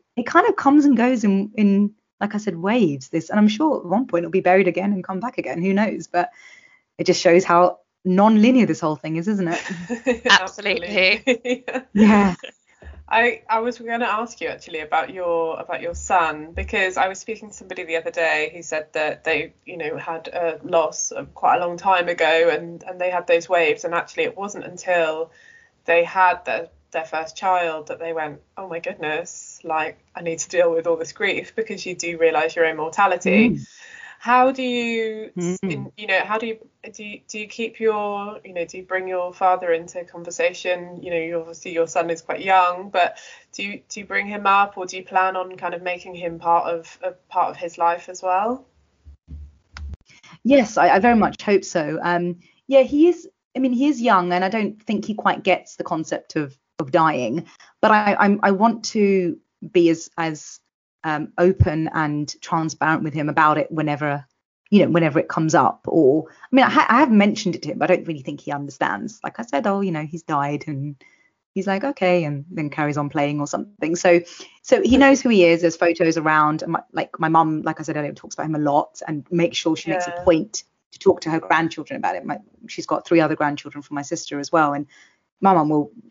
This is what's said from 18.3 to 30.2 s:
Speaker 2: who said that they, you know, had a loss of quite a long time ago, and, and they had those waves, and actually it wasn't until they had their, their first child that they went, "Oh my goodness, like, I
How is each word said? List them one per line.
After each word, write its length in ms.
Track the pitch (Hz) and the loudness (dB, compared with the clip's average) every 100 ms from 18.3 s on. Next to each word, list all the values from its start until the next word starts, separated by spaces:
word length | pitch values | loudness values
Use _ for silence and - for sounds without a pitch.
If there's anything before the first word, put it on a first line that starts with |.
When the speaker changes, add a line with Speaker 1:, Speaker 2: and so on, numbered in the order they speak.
| 151 156 | 0 -4
Speaker 2:
who 100 | 175 | -8
said 240 | 165 156 156 | -8 -8 -6
that 300 | 156 156 - | -6 -4 -4
they, 300 | 160 151 165 _ | -4 -4 -4 _
you 140 | - 170 | -18 -10
know, 180 | 151 160 | -10 -8
had 320 | - 165 - | -8 -10 -8
a 300 | 180 170 151 | -4 -4 -4
loss 480 | 165 170 156 - - | -2 0 0 -4 -10
of 220 | 147 143 - | -10 -14 -2
quite 220 | 147 160 | 0 2
a 40 | 175 | 0
long 100 | 170 | -2
time 320 | 196 180 175 | 0 2 0
ago, 400 | 170 160 165 170 | 0 2 4 2
and, 320 | 156 170 170 | 0 -6 -14
and 160 | - 180 | -14 -6
they 120 | 180 | -4
had 160 | 180 175 | -2 2
those 200 | 170 170 | 0 2
waves, 360 | 175 156 147 | 2 2 0
and 100 | 170 | -2
actually 300 | 170 - 170 | -4 -4 -4
it 120 | 160 190 | -4 -6
wasn't 300 | 202 - - | -10 -12 -14
until 640 | 180 190 175 160 156 165 _ - - _ _ - | -10 -2 0 0 -2 -8 _ -20 -20 _ _ 0
they 180 | 170 | 2
had 400 | 170 190 185 175 - | 2 2 2 2 -4
their, 240 | 110 170 _ _ | -6 -6 _ _
their 140 | 165 160 | -10 -6
first 320 | 160 160 - | -8 -8 -4
child 500 | 196 180 170 156 - | 0 0 0 -4 -10
that 100 | 165 | -10
they 120 | 165 | -8
went, 280 | 160 151 147 _ - | -6 -8 -10 _ -16
"Oh 100 | 190 | -12
my 120 | 165 | -10
goodness, 800 | 180 - 156 160 175 - - - | -10 -8 -6 -6 -8 -16 -20 -18
like, 360 | 160 160 156 - _ | -6 -4 -4 -10 _
I 60 | 175 | -10